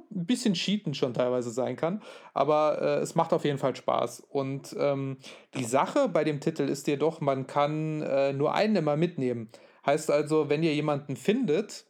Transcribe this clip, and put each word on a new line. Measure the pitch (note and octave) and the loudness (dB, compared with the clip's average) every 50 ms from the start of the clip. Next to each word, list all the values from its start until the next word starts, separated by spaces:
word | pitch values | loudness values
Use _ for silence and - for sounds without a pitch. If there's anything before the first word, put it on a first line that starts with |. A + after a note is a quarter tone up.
| - - | -6 -8
ein | G#3 F#3 E3+ | -6 -6 0
bisschen | E3+ B3 B3 - A3+ F3+ | 0 0 2 2 0 0
cheaten | - - - G3+ G#3 - D#3+ C#3+ | 2 0 -2 -2 -2 -2 -4 -2
schon | - D3+ C3 A#2 | 0 -2 -2 0
teilweise | - B2 B2 B2 B2 A#2 A#2+ | 0 0 2 2 0 -2 -2
sein | A2 B2 A#2+ A#2+ B2+ | -2 -2 -2 -2 -2
kann. | A#2+ D#3 E3 G3 G#3+ - - - - - - - | -2 -2 -2 -2 -4 -8 -12 -20 -20 -18 -8 -2
Aber, | - C#3+ D3 D3+ D3+ D#3 D3+ D3 - | 0 2 4 4 4 4 2 2 2
äh, | D3+ D3 C#3+ C#3+ | 2 2 2 2
es | C#3+ C3+ - | 0 0 0
macht | E3 E3 - F3+ | 0 2 2 2
auf | - - | 2 2
jeden | D3 C#3+ C3 | 0 -2 0
Fall | - C3+ B2+ | 0 -2 -2
Spaß. | - - - B2+ A#2+ B2+ - - - | -2 -2 -2 0 0 0 -2 -4 -10
Und, | - _ - C#3 C3+ C3+ C3+ C#3 C#3+ - - - | -16 _ -4 -4 -2 -2 -4 -6 -8 -10 -6 -2
ähm, | C#3 C#3+ C#3+ C#3 C3+ C3+ C3 C3 - - - - - _ - | 0 0 0 0 -4 -6 -6 -10 -12 -18 -20 -20 -20 _ -6
die | C3+ B2+ | -6 -4
Sache | A2+ B2 C#3 E3 - - D4 C#4 B3+ | 0 2 2 2 2 2 2 2 4
bei | - E3 D#3 | 2 2 2
dem | D#3 D3 C#3 | 2 0 0
Titel | - E3 D#3+ - C#3+ | -2 -2 -2 -2 -2
ist | C3+ - - - - | -2 -2 -4 0 -2
jedoch, | D3 C#3+ D3 D#3+ E3 - | 0 2 2 0 0 0
man | D3 C#3 C#3 C3 C3 | -2 0 0 0 -2
kann, | - - D3 D3 D3 D3+ D#3 D#3 D#3 D#3 D#3 | -2 0 2 2 2 0 -2 -4 -4 -4 -4
äh, | D3+ - C#3 C#3 C#3 C#3 C#3 | -4 -2 0 2 2 2 0
nur | C3+ C#3+ D3+ - | 0 0 0 2
einen | - G3+ A3 G#3+ F#3 | 2 2 2 2 2
immer | D#3 D3+ D3 D3+ | 2 2 2 2
mitnehmen. | E3+ F3 F3 - C3 B2 B2 A#2 A2+ A2 - - - - - - - | 0 0 0 -2 -2 -2 -2 -2 -6 -12 -16 -20 -20 -20 -18 -6 0
Heißt | C#3 C#3+ D#3 D#3 - | 2 2 2 2 2
also, | D3 D3 D3+ D3 D#3 D#3 D3 C3+ | 2 2 2 2 2 2 2 2
wenn | D3 D3+ E3 | 2 2 2
ihr | E3+ E3 | 2 2
jemanden | D3 D3 D3+ D3 C#3+ D3 - C3+ | 2 0 0 0 -2 -2 -6 -8
findet | - - - G#3+ C4 C4 D#3+ D3 F#3 A3 - - - - _ | -4 0 0 2 2 2 0 0 0 0 -4 -8 -18 -18 _